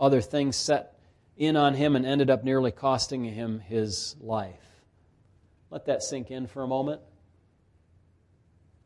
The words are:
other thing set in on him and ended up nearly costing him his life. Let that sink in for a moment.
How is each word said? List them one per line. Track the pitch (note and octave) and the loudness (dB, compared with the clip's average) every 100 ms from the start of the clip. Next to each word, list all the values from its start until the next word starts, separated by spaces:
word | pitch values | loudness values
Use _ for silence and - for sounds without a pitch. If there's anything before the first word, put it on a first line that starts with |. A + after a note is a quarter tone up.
other | C#3 C3+ | 4 4
thing | G#2+ D3 C#3 | 2 -2 0
set | B2 - D3 - - _ _ _ - | -2 0 0 -2 -20 _ _ _ -4
in | D3+ D#3 | 0 4
on | C#3+ | 4
him | C3+ D3 C#3 | 4 2 2
and | B2+ | 2
ended | C#3+ C3+ | 2 4
up | B2+ | 4
nearly | C3 C3+ B2+ | 4 2 2
costing | - C3+ C3 - C3 | 0 0 0 -2 -6
him | A#2 G#2+ A#2 A2 | -6 -6 -6 -6
his | F#2+ A2+ G#2+ G2+ - - | -4 -4 -2 -4 -10 -12
life. | A2+ A2 F#2+ F#2+ - _ _ _ _ _ _ _ _ _ - | -6 -6 -6 -12 -20 _ _ _ _ _ _ _ _ _ -14
Let | D#3 - | -10 -2
that | C3+ | -2
sink | - C#3 A#2+ | -2 -8 -8
in | C3 B2+ | -10 -10
for | C#3 | -8
a | C3 | -4
moment. | C3 C#3 - - _ _ _ _ _ _ _ _ _ _ _ _ _ _ _ _ _ | -2 -2 -6 -12 _ _ _ _ _ _ _ _ _ _ _ _ _ _ _ _ _